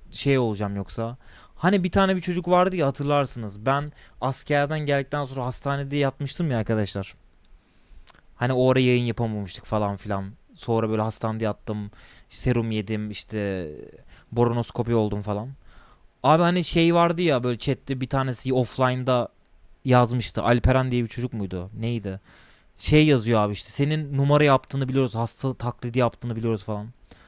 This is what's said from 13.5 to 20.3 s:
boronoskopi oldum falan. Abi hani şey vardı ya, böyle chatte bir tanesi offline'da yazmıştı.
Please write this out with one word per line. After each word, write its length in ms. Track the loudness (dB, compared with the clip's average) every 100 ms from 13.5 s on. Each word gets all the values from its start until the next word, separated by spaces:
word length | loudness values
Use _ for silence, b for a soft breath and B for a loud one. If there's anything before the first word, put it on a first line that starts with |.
| -4 -6 -10 -16 -20 -20 b b
boronoskopi 600 | 0 2 2 -4 -4 0
oldum 280 | 0 0 -2
falan. 260 | -4 -6 -6 -14 b b b b _ _
Abi 200 | 2 4
hani 220 | 4 2
şey 300 | 0 2 4
vardı 280 | 4 2 2
ya, 220 | 2 2
böyle 140 | 0 -2
chatte 420 | -2 -4 -4 -6
bir 80 | -2
tanesi 460 | -2 -2 -4 0
offline'da 760 | 0 0 0 0 0 0 0 0 -8 _ _ -20 -10
yazmıştı. 580 | 4 6 6 2 -2